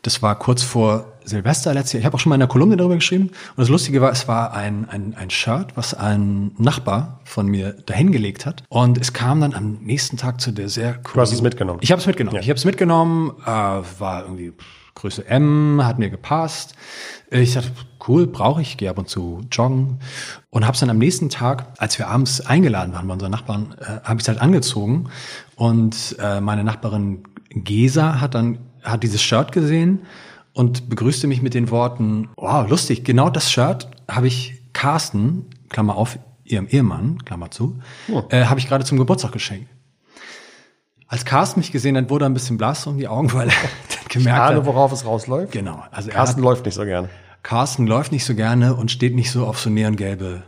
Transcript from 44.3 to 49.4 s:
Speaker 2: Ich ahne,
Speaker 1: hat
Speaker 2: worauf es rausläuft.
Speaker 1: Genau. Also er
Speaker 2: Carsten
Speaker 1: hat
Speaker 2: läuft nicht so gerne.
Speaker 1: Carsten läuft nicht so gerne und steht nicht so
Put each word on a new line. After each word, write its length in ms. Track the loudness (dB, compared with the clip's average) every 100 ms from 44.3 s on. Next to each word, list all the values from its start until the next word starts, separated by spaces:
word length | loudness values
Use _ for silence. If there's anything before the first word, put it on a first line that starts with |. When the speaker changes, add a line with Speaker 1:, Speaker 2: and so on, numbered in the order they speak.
| 4
Speaker 2:
Ich 60 |
ahne, 140 | 4 4
Speaker 1:
hat 80 | 2
Speaker 2:
worauf 260 | 2 2
es 140 | 0 -4
rausläuft. 460 | -4 -2 -4 -4
Speaker 1:
Genau. 320 | -6 -8 -10 -14
Also 180 | -12 -4
er 60 | 0
Speaker 2:
Carsten 260 | 2 4
Speaker 1:
hat 20 | 4
Speaker 2:
läuft 200 | 4 0
nicht 80 | -4
so 80 |
gerne. 260 | -4 -4 -4 -12 -20 -18
Speaker 1:
Carsten 420 | -4 -2 0 0 2
läuft 260 | 2 0
nicht 140 | -2 -2
so 80 |
gerne 420 | 0 2 4 4 2
und 140 | -2
steht 240 | 0 0
nicht 180 | 0 0
so 140 | -2